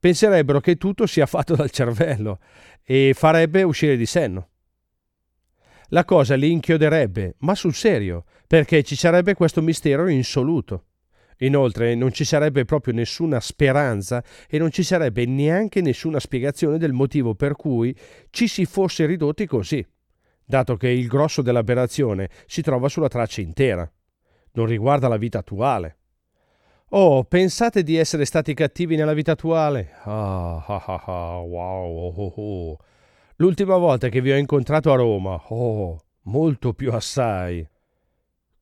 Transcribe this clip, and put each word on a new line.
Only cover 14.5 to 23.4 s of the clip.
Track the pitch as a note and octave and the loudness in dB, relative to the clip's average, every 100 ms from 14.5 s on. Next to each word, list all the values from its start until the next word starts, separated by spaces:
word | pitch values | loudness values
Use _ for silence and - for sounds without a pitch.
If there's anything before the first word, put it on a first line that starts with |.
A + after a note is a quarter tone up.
| D3+ | -2
non | E3 | -2
ci | - | 0
sarebbe | F3 F3+ D3 G#2+ A#2+ | 0 0 0 0 -2
neanche | C3+ D3 F3 G#3+ G3+ | 0 0 0 0 0
nessuna | E3 A#2+ D#3+ D3+ | 0 -2 -2 -4
spiegazione | - C3 C3 C#3 D#3+ D#3+ | -4 -4 -4 -2 -2 0
del | E3 | -2
motivo | B2+ C3+ D3+ A#2+ | 0 0 0 -2
per | G#2+ C#3+ C#3+ | -2 -4 -4
cui | D#3 B2 A#2 C3+ - - _ | -2 0 -2 -4 -16 -20 _
ci | - A#3 | -2 -2
si | - | 0
fosse | F3 - F#3+ - | -2 0 -2 0
ridotti | D#3 F3+ D3 D3 G#3 | -2 0 -2 -2 -4
così, | B2 F#2 D3 F#2+ _ _ _ _ _ | -4 -2 -6 -6 _ _ _ _ _
dato | _ C3 B2 A#2 | _ -2 0 -2
che | B2+ | 0
il | B2 A#2+ | 0 0
grosso | C3+ D3+ - | 0 0 0
dell'aberrazione | B2+ A#2+ A2 B2 B2 - C3 F#2+ F#2+ - _ | 0 0 2 0 0 0 -2 -2 -6 -10 _
si | - | -6
trova | D#3+ B2+ C3+ | -2 0 -2
sulla | - D3 | 0 -2
traccia | B2 A2+ - | -2 -6 -6